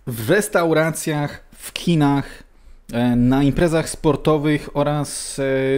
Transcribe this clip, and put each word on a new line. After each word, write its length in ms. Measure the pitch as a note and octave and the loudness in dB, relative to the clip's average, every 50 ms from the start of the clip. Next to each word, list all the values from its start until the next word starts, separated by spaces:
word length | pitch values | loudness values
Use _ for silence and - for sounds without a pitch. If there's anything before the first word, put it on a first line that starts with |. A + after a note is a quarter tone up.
| - | -12
w 240 | C3+ A#2+ A2+ A2 A#2 | -10 -8 -4 0 2
restauracjach, 1120 | E3+ G#3 G3 - - F#3+ E3+ E3 D#3+ D#3 D#3+ E3 D#3 - - E3+ D3+ D3 D3 C#3+ - - - - - - | 2 2 2 0 0 0 2 2 2 2 2 0 -2 -4 -4 -4 -4 -2 -4 -6 -8 -12 -20 -20 -20 -20
w 140 | - - | -16 -14
kinach, 680 | - - - F3 E3+ D#3 D3 C#3 C#3 C#3 C3+ - - - - - _ _ - - - - - - | -14 -4 0 2 2 4 4 4 2 0 -2 -6 -12 -20 -20 -20 _ _ -20 -20 -20 -20 -12 -6
e, 240 | - A#2 A#2+ B2 A#2+ | -2 0 0 2 2
na 260 | B2 A#2+ B2 C3 C#3 | 4 4 4 4 4
imprezach 460 | C#3+ C#3 C3 - F3 E3+ D#3+ D#3+ D#3 - | 2 2 2 2 2 2 2 0 -2 -4
sportowych 800 | - - - D#3+ C#3 C#3 - D#3+ D#3 D3+ C#3+ D#3 D3+ C#3+ D3 - - | -6 -2 0 0 0 2 2 0 2 2 2 0 0 -2 -4 -4 -4
oraz, 640 | D3 D3 D3 D3 D3+ C#3+ C#3+ - - - - - - | -2 0 0 -2 -2 -4 -6 -8 -10 -12 -10 -6 -4
e, 40 | C3+ C3+ C3+ C3+ C3+ C3+ C3+ | -2 0 0 0 0 0 0